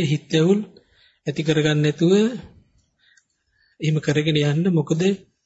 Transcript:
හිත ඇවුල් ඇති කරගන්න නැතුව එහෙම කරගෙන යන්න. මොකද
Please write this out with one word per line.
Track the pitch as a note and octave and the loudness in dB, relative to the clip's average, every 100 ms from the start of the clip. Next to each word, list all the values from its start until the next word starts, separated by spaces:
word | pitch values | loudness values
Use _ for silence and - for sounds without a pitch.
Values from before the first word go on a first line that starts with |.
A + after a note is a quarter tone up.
| D#3 | -2
හිත | D3+ - | -2 -2
ඇවුල් | D#3+ E3+ G#3 G#3 - _ _ _ _ - | 0 2 2 -2 -16 _ _ _ _ -8
ඇති | C#3+ | -4
කරගන්න | D#3 D#3 D3+ D3+ | -2 0 0 0
නැතුව | D3+ C#3+ E3 G3+ A3+ A3 - - _ _ _ _ _ _ _ _ _ _ _ - | 0 0 2 2 2 -4 -14 -20 _ _ _ _ _ _ _ _ _ _ _ -8
එහෙම | D3+ D#3 | -4 -2
කරගෙන | - D3 D#3 D3+ | -2 -2 0 0
යන්න. | D3 D3+ F#3+ | 0 0 0
මොකද | F3 - D#3+ F#3 G3 - _ | 0 0 0 -2 -2 -8 _